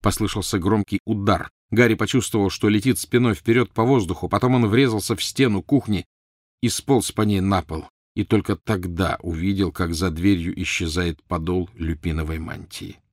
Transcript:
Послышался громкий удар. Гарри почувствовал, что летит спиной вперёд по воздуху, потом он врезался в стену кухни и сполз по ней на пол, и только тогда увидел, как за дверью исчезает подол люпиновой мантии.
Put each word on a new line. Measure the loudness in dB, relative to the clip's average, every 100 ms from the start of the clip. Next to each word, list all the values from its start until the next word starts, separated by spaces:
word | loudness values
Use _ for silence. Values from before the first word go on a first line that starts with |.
Послышался | 0 0 -4 -4 -2 0
громкий | 2 2 0 -4 -4
удар. | -2 2 0 -2 _ _
Гарри | 2 4
почувствовал, | 4 0 0 0 0 0
что | 2 2
летит | 2 2 0
спиной | 0 2 2 0
вперёд | 2 2 2
по | 0
воздуху, | 4 4 2 -4 -2
потом | 0 2 4
он | 4
врезался | 4 2 0 -2 -4
в |
стену | -4 0 2 2
кухни | 2 0 2 -4 -4 _ _ _ _ _
и | -4
сполз | -2 0 0 2
по | -2
ней | 0 2
на | 2 0
пол, | -2 -10 -12 _ _ -6
и |
только | 0 0 0 -6
тогда | -2 -4 -4 -2 -2 -2
увидел, | -6 -4 -2 0 -2
как | -2 -4
за | -2 -2
дверью | 0 2 2 0 -6
исчезает | -6 -4 -2 -2 -4 -4
подол | _ -6 -2 -2 -4 -6
люпиновой | -6 -4 -4 -4 -4 -6
мантии. | -8 -12 -14 -14 -14 -16 _